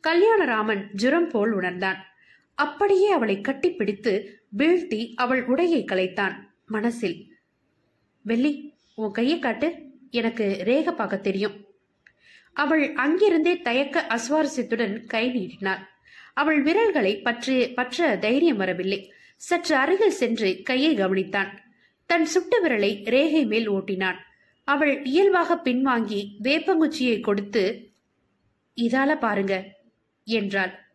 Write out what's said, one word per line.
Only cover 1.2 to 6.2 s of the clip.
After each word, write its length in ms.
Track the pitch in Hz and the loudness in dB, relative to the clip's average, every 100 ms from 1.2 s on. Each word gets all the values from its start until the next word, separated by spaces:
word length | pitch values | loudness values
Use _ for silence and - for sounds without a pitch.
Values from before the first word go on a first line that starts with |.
| 330 | 0
போல் 240 | 214 208 | 0 0
உணர்ந்தான். 520 | 208 180 180 190 190 - _ _ _ _ | 0 -2 -2 -4 -4 -12 _ _ _ _
அப்படியே 560 | - 294 294 403 381 415 | -4 -4 0 2 4 4
அவளை 300 | 349 220 196 | 4 2 -2
கட்டிப்பிடித்து 880 | 202 269 359 - 202 202 233 196 - - _ 202 | -2 -2 -2 0 -4 -2 0 -2 -4 -18 _ 0
வீழ்த்தி 580 | 302 359 311 214 233 | 2 2 0 -4 -6
அவள் 320 | - 247 262 240 | -4 -2 0 0
உடையை 380 | 269 349 320 | 0 2 0
கலைத்தான் 500 | - 185 185 180 | 0 -2 -2 -2